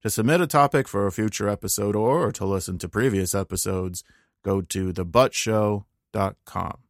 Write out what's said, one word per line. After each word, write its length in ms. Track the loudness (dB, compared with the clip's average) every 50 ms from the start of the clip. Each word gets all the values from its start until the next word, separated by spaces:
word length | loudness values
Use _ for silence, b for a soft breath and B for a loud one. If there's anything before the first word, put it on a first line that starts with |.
To 80 | -4 -2
submit 320 | -2 0 2 2 4 2
a 60 | 2
topic 420 | 2 4 4 4 6 4 0 0 0
for 180 | 0 0 0
a 60 | 0 0
future 340 | 0 -2 -2 -2 -2 -2
episode 480 | -2 -2 -2 -4 -4 -2 -2 0 0 0
or 380 | 2 2 2 2 2 0 0 -2
to 120 | -2 -2
listen 320 | 0 0 -2 -2 -4 -8 -8
to 100 | -8 -4
previous 440 | 0 2 2 2 2 2 0 0 -2
episodes, 720 | -2 -2 -2 -4 -4 -4 -2 -2 -2 -4 -6 -8 -10 b b b b b b b b _
go 160 | -2 0 0
to 320 | -2 -4 -4 -4 -4 -4
the 140 | -4 -4 -6
butt 280 | 2 4 4 4 4 2
show 520 | -4 -2 0 0 2 2 2 0 -2 -6 _ _ _ _ _
dot 240 | -2 -2 -2 -2 -2 _ _
com. 360 | -10 -8 -6 -6 -6 -8 -12 _